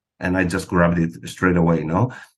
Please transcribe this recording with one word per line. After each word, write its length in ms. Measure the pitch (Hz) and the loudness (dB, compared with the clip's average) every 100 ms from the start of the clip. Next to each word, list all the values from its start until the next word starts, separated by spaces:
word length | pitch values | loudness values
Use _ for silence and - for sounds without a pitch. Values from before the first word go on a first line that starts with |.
| _ _ | _ _
and 180 | 90 92 | -4 0
I 80 | 92 | 0
just 220 | 90 - | -2 -4
grabbed 320 | 90 87 85 | 2 2 2
it 280 | 82 - 87 | -2 -4 -14
straight 300 | - 92 85 | -2 0 2
away, 220 | 85 82 | 2 2
you 60 | 78 | 0
know? 260 | 85 127 - - | 0 -2 -4 -20